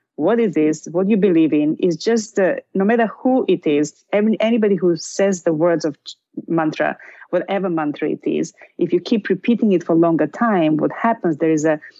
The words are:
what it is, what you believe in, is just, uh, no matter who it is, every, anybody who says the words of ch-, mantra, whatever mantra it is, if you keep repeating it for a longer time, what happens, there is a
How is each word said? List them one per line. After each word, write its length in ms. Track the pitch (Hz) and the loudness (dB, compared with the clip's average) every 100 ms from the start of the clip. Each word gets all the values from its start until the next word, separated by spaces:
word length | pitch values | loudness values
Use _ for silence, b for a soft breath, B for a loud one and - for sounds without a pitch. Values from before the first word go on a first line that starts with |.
| _ - | _ -4
what 240 | 160 233 | 0 2
it 160 | 226 156 | 0 2
is, 320 | 156 156 - | 0 0 -4
what 180 | 165 196 | -2 0
you 80 | 220 | 2
believe 340 | 196 165 156 | 4 4 4
in, 240 | 151 151 160 | 2 0 0
is 180 | 180 165 | -2 -2
just, 420 | - 226 214 - | 0 -2 -2 0
uh, 160 | 180 - - | 0 0 -4
no 120 | 190 196 | -2 0
matter 220 | 240 226 | 2 0
who 360 | - 254 254 196 | -2 0 0 2
it 180 | 180 170 | 0 0
is, 260 | 147 151 - _ | 0 0 -6 _
every, 260 | 202 214 208 | 0 0 2
anybody 360 | 220 233 208 196 | 0 2 2 2
who 200 | 185 165 | 0 0
says 480 | - - 196 190 | -4 -2 0 0
the 80 | - | -2
words 300 | 156 170 165 | 0 2 0
of 180 | 160 143 - | -2 -8 -14
ch-, 100 | - _ - - | -20 _ -14 -4
mantra, 500 | 165 156 - 151 - B B - | -2 -2 -2 -4 -4 B B -6
whatever 380 | 180 - 196 190 | -6 -2 -4 -2
mantra 400 | 160 147 143 151 | -4 -4 -4 -6
it 100 | - - | -4 -4
is, 280 | 156 165 B B - | -4 -6 B B -6
if 160 | 175 | -2
you 80 | 175 | -2
keep 260 | 175 226 - | 0 -2 -2
repeating 460 | 190 - 233 220 | -2 0 0 2
it 100 | 180 | 0
for 80 | - | 0
a 40 | 165 | 2
longer 280 | 170 165 151 | 4 2 -2
time, 500 | - 240 196 156 151 | -2 0 2 0 0
what 160 | 147 | -2
happens, 440 | - - - 180 143 | -2 -2 -2 -2 -2
there 140 | 160 | 0
is 140 | 156 156 | 0 0
a 120 | 151 B B | -2 B B